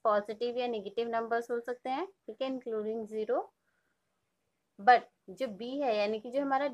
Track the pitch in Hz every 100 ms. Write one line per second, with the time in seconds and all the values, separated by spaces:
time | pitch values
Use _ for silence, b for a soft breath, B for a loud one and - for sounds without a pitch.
0 | 226 208 208 214 240 240 247 220 196 202
1 | 233 226 226 233 233 240 233 247 254 269
2 | 381 - - 220 262 262 247 220 214 226
3 | 214 214 214 277 403 _ _ _ _ _
4 | _ _ _ _ _ _ _ - 208 240
5 | - _ - 185 262 190 240 277 269 214
6 | 208 220 240 262 285 269 285